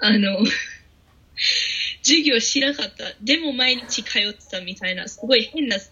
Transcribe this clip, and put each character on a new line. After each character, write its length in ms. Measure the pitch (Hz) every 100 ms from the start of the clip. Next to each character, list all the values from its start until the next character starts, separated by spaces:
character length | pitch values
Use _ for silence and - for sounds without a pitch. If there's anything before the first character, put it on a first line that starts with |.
あ 180 | 214 208
の、 200 | 196 196
<laughs> 1600 | 226 - - - - _ _ _ _ - - - - - - -
授 180 | - 320
業 180 | 294 233
し 200 | - 277
な 140 | 269
か 100 | 285
っ 100 | 196
た。 200 | - - -
で 160 | 214 320
も 140 | 311
毎 240 | 247 254 247
日 260 | 247 -
通 160 | 214 214
っ 140 | 208
て 120 | 208 -
た 100 | 190
み 160 | 180 190
た 140 | 185
い 40 |
な、 140 | 185 -
す 100 | -
ご 160 | 226 240
い 80 |
変 240 | 220 311 262
な 100 | 196 -